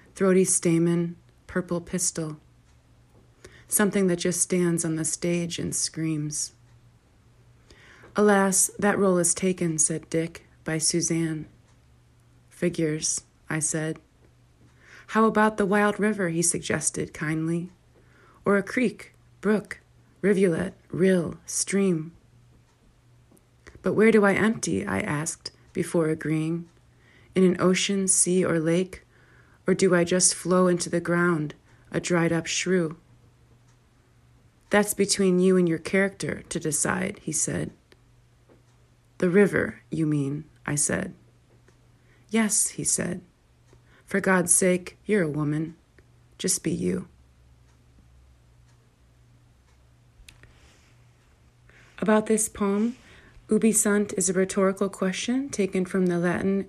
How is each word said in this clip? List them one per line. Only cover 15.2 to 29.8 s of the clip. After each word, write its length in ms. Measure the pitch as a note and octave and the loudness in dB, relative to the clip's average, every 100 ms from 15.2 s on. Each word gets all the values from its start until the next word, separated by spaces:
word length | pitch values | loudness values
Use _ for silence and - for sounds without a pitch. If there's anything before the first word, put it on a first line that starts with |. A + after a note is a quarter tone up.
| A3 | 4
about 320 | G#3+ G#3+ G#3+ | 4 2 2
the 80 | G3+ | 0
wild 340 | G#3 G#3 G3+ | 2 2 2
river?" 300 | G#3 G3+ F3+ | -2 0 -2
he 120 | E3 | 0
suggested 720 | E3+ - - - - E3 D#3 | 0 -2 -2 -4 -2 -4 -6
kindly. 560 | - F3+ D#3+ D#3+ E3+ F3+ - _ _ _ _ - _ - | -6 -4 -2 -2 -4 -6 -14 _ _ _ _ -20 _ 0
"Or 100 | G3+ | 0
a 80 | |
creek, 500 | G3 - A#3 - - - _ _ | 0 0 -2 -2 -12 -20 _ _
brook, 400 | G3 G#3+ - - _ _ _ _ | 0 0 -2 -14 _ _ _ _
rivulet, 520 | F#3+ F#3+ F#3+ D#3+ F#3 - _ | 0 2 2 0 -4 -10 _
rill, 460 | - F#3 F#3 D3+ - - | 0 2 2 0 -8 -8
stream?" 680 | - - G3 G3 E3 D#3 - _ _ _ _ _ _ _ _ _ _ _ _ _ _ - - | -6 -2 0 2 0 -4 -14 _ _ _ _ _ _ _ _ _ _ _ _ _ _ -20 -6
"But 100 | F#3 | -2
where 220 | F3+ A3 | 4 6
do 100 | A3 | 6
I 80 | G3+ F#3+ | 6 4
empty?" 500 | A3 A3+ - G3 G3+ | 2 0 -2 -4 -2
I 160 | - | -4
asked, 500 | - D3 D#3+ - - - _ | -2 -4 -4 -8 -12 -18 _
before 340 | - F3 F3+ D#3 | -6 -2 0 0
agreeing. 640 | D#3+ D3+ D#3 D#3 E3+ E3 _ _ _ _ _ - - | -2 -2 -2 -2 -4 -8 _ _ _ _ _ -6 2
"In 80 | |
an 140 | F#3 F3+ | 4 4
ocean, 480 | F3+ F#3 - G3 F#3+ | 2 2 0 0 0
sea, 380 | - - F3+ F3 | 2 2 2 2
or 120 | E3 | 0
lake? 460 | D#3+ E3+ F#3+ - - _ _ - _ _ - | 2 0 -2 -8 -20 _ _ -20 _ _ -2
Or 60 | |
do 200 | F#3 | 2